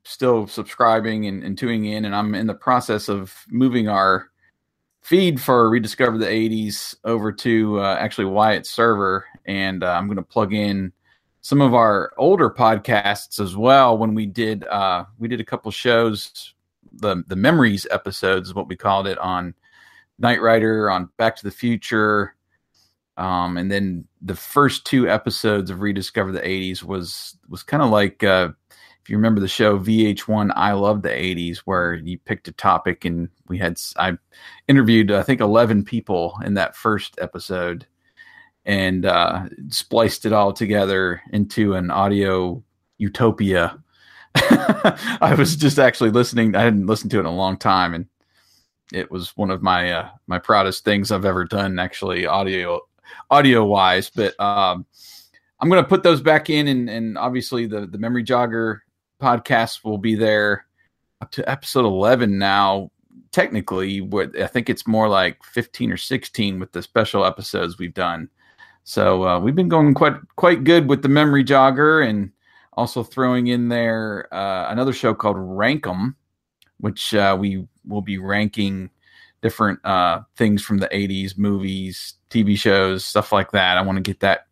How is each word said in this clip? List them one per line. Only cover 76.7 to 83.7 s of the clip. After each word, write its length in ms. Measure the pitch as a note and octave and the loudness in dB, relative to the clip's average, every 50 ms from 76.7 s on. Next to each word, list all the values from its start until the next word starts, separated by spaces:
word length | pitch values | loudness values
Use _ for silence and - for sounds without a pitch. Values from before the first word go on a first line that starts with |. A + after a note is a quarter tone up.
| _ | _
which, 360 | _ - G#2+ - - - - A2 | _ -6 -6 -6 -6 -6 -2 0
uh, 220 | G#2 G2+ G2 G2 | 2 4 4 2
we 300 | F#2 G2+ G2+ F#2+ F#2+ F#2 - _ _ _ | 2 0 -2 -4 -4 -8 -12 _ _ _
will 160 | - G#2 G#2 | -8 -8 -8
be 160 | F#2 G#2 G2 | -6 -6 -8
ranking 720 | F#2+ F#2+ G2 G2+ G#2 G#2+ G#2 - A2 G2+ G2 G2 F#2+ F#2+ F#2 - _ _ _ _ - - _ _ _ | -8 -6 -4 -2 -2 -2 -2 -2 -4 -4 -4 -4 -6 -10 -12 -16 _ _ _ _ -20 -20 _ _ _
different, 420 | - A2+ - - A2 G2+ - - - | -4 -4 -2 0 0 -2 -2 -4 -4
uh, 360 | G2+ G2 F2+ F2+ F2 E2 F2+ - _ _ | -2 0 2 2 0 0 -2 -6 _ _
things 260 | - A#2 G#2+ G#2 G2+ - | 0 2 2 2 0 0
from 140 | - G#2 | -2 -2
the 180 | G2 F#2+ - - | -2 -2 -2 -2
eighties, 420 | G2+ G2+ F#2+ G2 F#2+ F#2+ F#2+ F#2+ | -4 -4 -4 -4 -4 -6 -6 -4
movies, 760 | G2 G#2 G#2 G2+ G2 G2 F#2+ F#2+ F#2+ F#2+ F#2 F2+ - - - - _ _ _ | -2 -2 0 0 -2 -4 -6 -6 -6 -8 -10 -10 -12 -14 -16 -18 _ _ _
T 120 | - A#2 | 0 2
V 140 | G#2+ G2+ G2+ | 2 2 2
shows, 480 | G2 - A2 G2 G2 F#2+ F#2+ F#2+ F#2+ - | 2 4 4 4 4 4 2 0 -4 -6
stuff 300 | - - G#2 G2 - G#2+ | -2 0 0 0 2 0
like 180 | G2 F#2+ - | -2 0 0
that. 260 | - G2 F#2 F#2 | 0 0 2 2